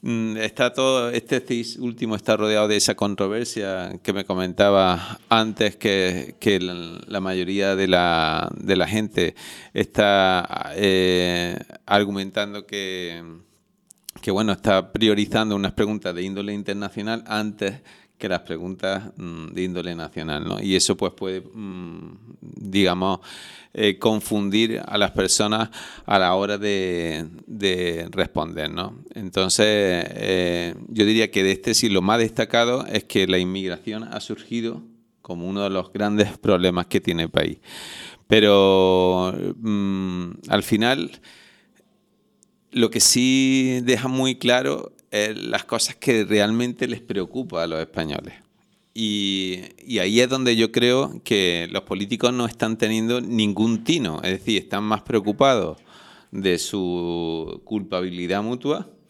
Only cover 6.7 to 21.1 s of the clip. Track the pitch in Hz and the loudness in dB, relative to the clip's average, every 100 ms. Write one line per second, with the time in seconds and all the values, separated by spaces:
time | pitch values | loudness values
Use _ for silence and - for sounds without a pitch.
6.7 | 87 85 85 - 101 95 92 90 98 98 | -6 -12 -14 -8 -6 -2 -2 -2 0 0
7.7 | 95 95 90 87 82 80 80 85 - - | 2 4 4 4 2 2 0 -4 -6 0
8.7 | 95 85 107 107 - 85 - - - - | 2 2 0 -2 0 -2 -2 -18 -18 -10
9.7 | - 104 - 104 98 95 92 87 - - | -4 -2 2 4 6 4 2 -2 -8 -8
10.7 | 76 101 95 92 90 90 87 87 - - | 0 2 4 4 2 2 0 -2 -6 -12
11.7 | - - 101 101 98 98 107 104 101 98 | -18 0 2 2 -2 -6 -6 -6 -8 -10
12.7 | 101 98 92 87 85 82 82 _ _ _ | -8 -6 -6 -8 -10 -16 -18 _ _ _
13.7 | _ _ _ - - - 98 110 95 - | _ _ _ -20 -10 -2 0 0 0 2
14.7 | 95 92 - 110 104 98 113 110 101 98 | 2 2 0 2 2 2 0 0 0 -2
15.7 | - 104 107 95 87 92 98 101 104 98 | -2 -2 -2 -6 -6 -8 -6 -8 -8 -8
16.7 | 101 101 - 104 113 113 107 107 104 98 | -8 -8 -8 -6 -8 -4 -4 -4 -4 -6
17.7 | 123 - - _ _ 104 87 - 80 87 | -6 -18 -20 _ _ -4 -4 -4 -10 -8
18.7 | 92 95 95 104 - 90 82 80 87 92 | -6 -4 -4 -8 -14 -14 -12 -10 -6 -4
19.7 | 90 87 85 82 - 80 76 82 101 101 | -4 -8 -8 -10 -10 -6 -6 -4 -4 0
20.7 | 92 - 95 95 | 2 2 0 -2